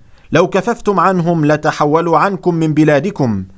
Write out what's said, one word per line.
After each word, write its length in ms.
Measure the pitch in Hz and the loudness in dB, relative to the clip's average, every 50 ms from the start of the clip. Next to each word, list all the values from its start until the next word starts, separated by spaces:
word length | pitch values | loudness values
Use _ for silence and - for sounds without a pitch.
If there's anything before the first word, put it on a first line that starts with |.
| - - - - - - | -20 -20 -20 -20 -8 -2
لو 160 | - 156 185 | 0 0 0
كففتم 520 | 180 - 190 185 240 226 233 - 208 202 175 | 2 0 -2 -2 -2 -6 -2 -2 -2 0 2
عنهم 460 | 165 190 190 180 160 175 170 165 151 | 0 2 0 0 0 0 0 0 2
لتحولوا 720 | 147 151 147 156 151 - - 156 147 151 165 175 170 165 | 0 0 0 0 -4 -2 0 0 0 2 0 0 2 0
عنكم 380 | 147 170 202 196 - - 180 170 | 2 0 0 -2 -2 -2 -2 -2
من 180 | 165 160 156 147 | 0 -2 0 2
بلادكم". 680 | 151 156 156 147 139 147 202 - - 143 120 107 95 95 - - | 2 4 4 2 2 0 -2 -4 -2 -2 -2 -2 -4 -6 -10 -16